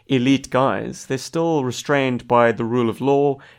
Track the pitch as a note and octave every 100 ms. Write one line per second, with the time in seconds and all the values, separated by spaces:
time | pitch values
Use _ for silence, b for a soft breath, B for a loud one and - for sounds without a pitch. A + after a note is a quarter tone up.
0 | - C3 B2+ C3+ - B2+ C3 G2+ A2+ -
1 | - C3+ - E3 E3 D3+ B2+ A#2+ - C#3+
2 | C3 B2 - A#2+ A#2 A2 A#2 B2 A2+ G2+
3 | C3+ C#3 C#3+ C3+ B